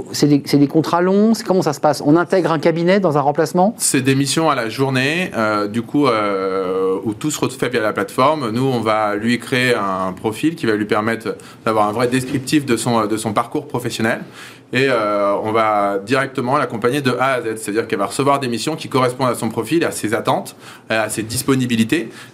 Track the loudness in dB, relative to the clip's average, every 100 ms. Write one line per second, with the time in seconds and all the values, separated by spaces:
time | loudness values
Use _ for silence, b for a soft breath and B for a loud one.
0 | -4 0 4 4 2 2 4 2 2 2
1 | 4 4 4 2 2 0 0 2 0 2
2 | 4 4 4 2 2 2 2 2 2 4
3 | 4 2 2 2 0 2 2 2 -2 0
4 | 2 2 2 2 2 2 -2 -2 0 2
5 | 0 0 -2 0 0 0 -2 -4 -2 2
6 | 2 2 0 0 -2 -2 -2 0 0 0
7 | -2 -4 -4 -2 -4 -2 -2 0 -2 -2
8 | -4 2 2 2 -2 -2 0 0 0 0
9 | 0 0 0 -2 0 0 2 2 0 -2
10 | -4 -4 -4 -2 -2 -2 0 0 0 0
11 | 0 -2 -6 -8 B B -2 2 2 0
12 | 0 -2 -2 -4 0 -2 0 -2 0 0
13 | 0 -2 -2 -2 -2 -6 -6 -6 -6 -2
14 | -2 -2 -6 B B B -6 0 2 2
15 | 0 0 0 0 0 0 2 2 0 -2
16 | -2 -2 0 -4 -2 0 -2 -2 -2 0
17 | 0 0 0 0 -4 -6 -4 -4 -2 -2
18 | -2 0 0 0 0 -4 -4 -6 -4 0
19 | 0 0 -2 0 -4 -4 -2 0 0 -2
20 | -4 -2 0 -2 -4 -14 B B -2 -2
21 | 0 -4 -6 -4 0 0 2 0 2 0
22 | -4 B B